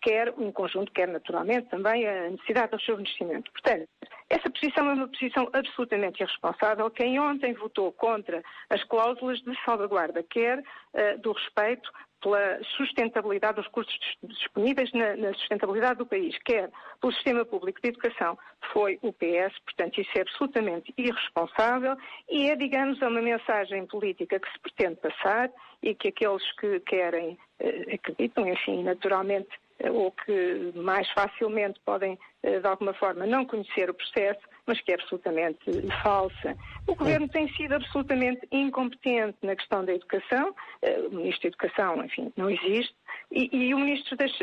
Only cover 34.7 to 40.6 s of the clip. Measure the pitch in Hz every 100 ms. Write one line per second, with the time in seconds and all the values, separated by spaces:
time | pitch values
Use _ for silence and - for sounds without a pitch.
34.7 | - - 180 - 180 180 160 165 156 -
35.7 | 185 190 - 214 202 190 - - - -
36.7 | - - 349 302 311 294 320 294 - 302
37.7 | 285 285 285 269 262 247 247 - 277 277
38.7 | 277 247 - 269 240 214 202 196 190 -
39.7 | 202 185 180 - 196 - 254 339 392